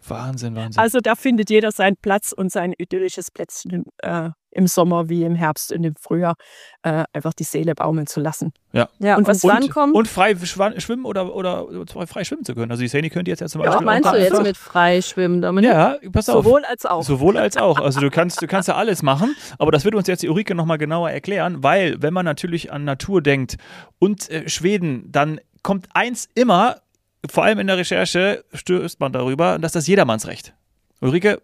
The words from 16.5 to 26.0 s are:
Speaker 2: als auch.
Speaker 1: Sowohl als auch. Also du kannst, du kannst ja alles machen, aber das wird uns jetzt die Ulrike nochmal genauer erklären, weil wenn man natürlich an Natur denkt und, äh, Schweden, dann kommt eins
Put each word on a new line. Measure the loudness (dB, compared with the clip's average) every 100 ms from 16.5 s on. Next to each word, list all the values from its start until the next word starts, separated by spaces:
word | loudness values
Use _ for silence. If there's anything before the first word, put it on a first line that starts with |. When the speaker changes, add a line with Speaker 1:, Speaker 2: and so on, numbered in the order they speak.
| 4 2
Speaker 2:
als | -6 -2
auch. | -2
Speaker 1:
Sowohl | 0 2 2 2
als | 0 2
auch. | 2 2
Also | 0 2
du | 0
kannst, | 2 0 -2
du | -2
kannst | -2 0
ja | 0
alles | 0 0
machen, | 0 2 0 -2 -8 -2
aber | 2
das | 2 2
wird |
uns | 0 0
jetzt | -2
die | 0
Ulrike | -2 -2 -2
nochmal | -2 -2
genauer | -2 -4 -4
erklären, | -6 -6 -4 -4 0
weil | 2 2 2 0
wenn | -2
man | 0 -2
natürlich | -4 -4 -6 -6
an | -8 -6
Natur | -6 0 2
denkt | 2 2 0 -8 -16 -20 -10 2
und, | 2 2 -6
äh, | -8 -6
Schweden, | -2 0 0 -2 -4 -2
dann | 0 0 -2 _ _
kommt | -4 -4 -2
eins | -2